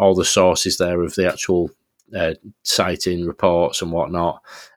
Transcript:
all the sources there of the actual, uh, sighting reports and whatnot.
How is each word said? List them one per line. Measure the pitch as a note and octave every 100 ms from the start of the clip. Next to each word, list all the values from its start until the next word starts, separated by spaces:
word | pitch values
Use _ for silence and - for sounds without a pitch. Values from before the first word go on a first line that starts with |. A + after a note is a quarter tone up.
all | G2
the | F#2
sources | E2+ - F#2 E2+ F#2+ -
there | F2+ F2
of | E2+ -
the | F2+
actual, | - - F2+ D#2+ - _ _ _ G2
uh, | E2 - G#2 -
sighting | - - F#2 F2+ F#2 F2 E2+
reports | - F#2+ F2 E2 -
and | E2+
whatnot. | E2+ D2+ E2+ E2+ - - - -